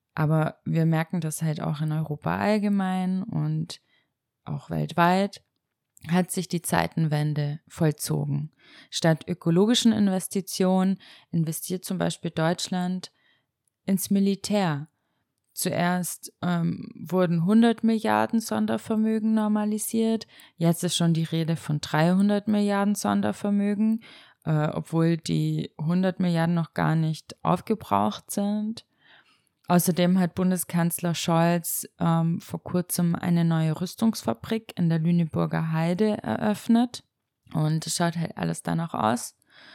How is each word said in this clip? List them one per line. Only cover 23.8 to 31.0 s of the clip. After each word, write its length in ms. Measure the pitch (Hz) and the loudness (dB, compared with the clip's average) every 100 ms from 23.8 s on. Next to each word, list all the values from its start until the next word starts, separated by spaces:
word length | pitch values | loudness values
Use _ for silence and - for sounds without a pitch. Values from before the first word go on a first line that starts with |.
| 220 226 - - - _ - | 0 0 -6 -20 -20 _ -2
äh, 220 | 156 151 | 0 0
obwohl 500 | - 160 165 165 165 | -2 -2 2 2 2
die 560 | - 160 156 156 156 - | 0 0 0 -2 -4 -6
hundert 440 | 156 175 185 180 | -2 0 0 0
Milliarden 340 | 180 165 165 175 | 0 2 2 0
noch 180 | 165 | -2
gar 220 | - 160 160 | -2 0 2
nicht 400 | 160 156 - - | 0 -2 -10 -6
aufgebraucht 880 | - 180 - 220 - 101 214 208 - | -2 0 0 -4 0 0 0 -2 -8
sind. 540 | - 202 208 214 226 - _ _ - _ _ _ _ - | -4 -2 -2 -4 -8 -14 _ _ -20 _ _ _ _ 0
Außerdem 500 | 175 170 170 175 185 | 2 2 2 4 4
hat 160 | 175 | 2
Bundeskanzler 800 | - 185 185 - 170 170 - | 0 0 0 -2 0 0 0